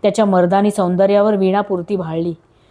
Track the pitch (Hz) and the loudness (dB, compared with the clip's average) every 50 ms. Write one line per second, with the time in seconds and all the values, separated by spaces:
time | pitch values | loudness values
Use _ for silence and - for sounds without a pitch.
0 | - 208 190 - 220 202 190 180 180 175 190 196 202 208 202 - 190 175 180 180 | 0 -2 0 2 0 2 2 2 2 2 2 2 2 0 0 0 -2 -2 0 2
1 | 196 196 202 202 202 214 214 196 190 190 185 202 202 208 202 180 170 - 208 185 | 2 2 4 2 2 2 2 0 0 0 0 0 -2 -2 -4 -6 -4 -6 -6 -6
2 | 180 160 160 165 170 175 165 _ _ _ _ _ _ _ | -6 -6 -6 -6 -4 -6 -8 _ _ _ _ _ _ _